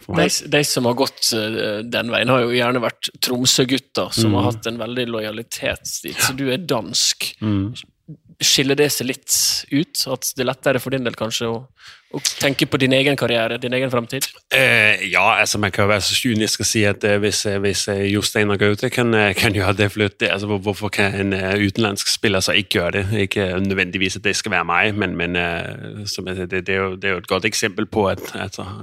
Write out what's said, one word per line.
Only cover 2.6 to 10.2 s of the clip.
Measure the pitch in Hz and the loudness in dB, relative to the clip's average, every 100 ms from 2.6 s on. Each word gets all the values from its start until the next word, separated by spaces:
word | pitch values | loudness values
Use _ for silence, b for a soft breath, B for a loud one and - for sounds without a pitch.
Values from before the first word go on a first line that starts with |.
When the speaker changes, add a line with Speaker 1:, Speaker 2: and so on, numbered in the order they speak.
| 120 127 | 2 0
Speaker 2:
vært | 113 - - - - | -2 -4 -10 -6 -4
Tromsø-gutter | 123 127 - 127 131 - - 90 | 0 2 2 2 0 -2 -6 -2
som | - 110 | 2 2
Speaker 1:
Mm. | 117 | 4
Speaker 2:
har | 123 | 2
hatt | 113 113 | -2 -6
en | 117 | -6
veldig | 110 123 120 | -6 -4 -4
lojalitet | 113 107 107 - - 135 - - - - | -4 -6 -8 -10 -6 -4 -4 -8 -10 -8
dit, | - | -2
så | - 131 | -2 0
du | 135 | -2
er | 127 | -2
dansk. | 160 127 95 - - - - - | -2 -2 -2 0 0 -2 -6 -4
Speaker 1:
Mm. | 110 101 98 120 - _ - 151 - - | 0 0 -2 -6 -14 _ -20 -20 -20 -2
Speaker 2:
Skiller | - - 135 143 | 2 2 4 4
det | 147 | 2
seg | - 123 | 0 -4
litt | 127 - - - - - | -6 -2 0 0 -2 -2
ut, | 139 175 - 135 | -2 -2 -4 -4
at | 131 | -4